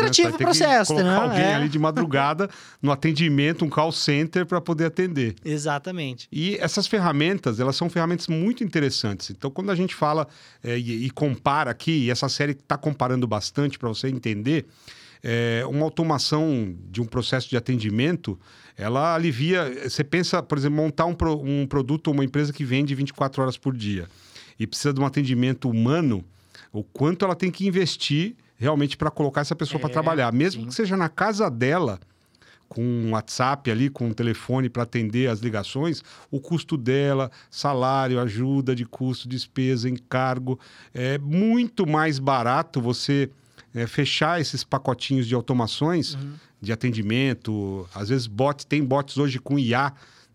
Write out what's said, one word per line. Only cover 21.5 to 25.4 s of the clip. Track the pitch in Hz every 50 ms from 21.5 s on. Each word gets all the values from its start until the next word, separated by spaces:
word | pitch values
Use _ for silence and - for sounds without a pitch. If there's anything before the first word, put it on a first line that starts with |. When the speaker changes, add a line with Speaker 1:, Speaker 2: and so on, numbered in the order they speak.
| 143 143 143
Speaker 2:
produto | 135 139 143 135 131 151 156 -
ou | 160 139
uma | 143 139
empresa | 127 - 143 147 143 143
que | - 143
vende | 123 127 135 147 139 139
vinte | 131 139 135
e | -
quatro | - 143 135 - 139
horas | 131 131 123
por | - - 135 131
dia | 120 107 104 101 92 85 87 - - - - - - - - -
e | - 113
precisa | 110 - - - 147 139
de | 131
um | 139
atendimento | 135 139 147 143 127 127 120